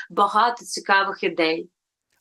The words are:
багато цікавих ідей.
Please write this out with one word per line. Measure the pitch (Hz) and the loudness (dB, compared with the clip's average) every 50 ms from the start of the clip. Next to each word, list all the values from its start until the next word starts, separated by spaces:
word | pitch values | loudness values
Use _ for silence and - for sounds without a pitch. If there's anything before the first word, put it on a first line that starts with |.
| - - | -10 -6
багато | 180 196 202 196 - 214 226 240 233 - - | 0 0 0 2 4 2 2 2 0 -4 -10
цікавих | - - 220 - - 196 196 196 202 190 - 208 | -10 -10 -8 0 2 2 2 2 0 -4 -4 -4
ідей. | 180 - - 165 160 160 170 180 - _ _ _ _ _ _ _ _ _ _ | -4 0 0 0 0 0 -2 -6 -12 _ _ _ _ _ _ _ _ _ _